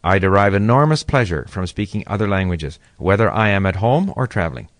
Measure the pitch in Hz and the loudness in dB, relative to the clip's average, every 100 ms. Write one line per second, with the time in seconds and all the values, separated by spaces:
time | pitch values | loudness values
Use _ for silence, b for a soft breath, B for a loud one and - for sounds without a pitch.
0 | 87 98 95 98 101 98 107 127 151 151 | 2 2 4 4 4 2 2 4 4 0
1 | - 139 104 78 - - 90 - 104 110 | 0 -2 0 -4 -6 -8 -6 -6 -6 -6
2 | - 101 104 98 92 85 76 - b b | -6 -4 0 0 0 -2 -6 -12 b b
3 | 92 101 110 104 107 98 95 92 113 143 | 0 2 2 2 0 2 0 0 0 0
4 | 196 - 127 107 82 62 - | -2 -4 -4 -4 -4 -6 -16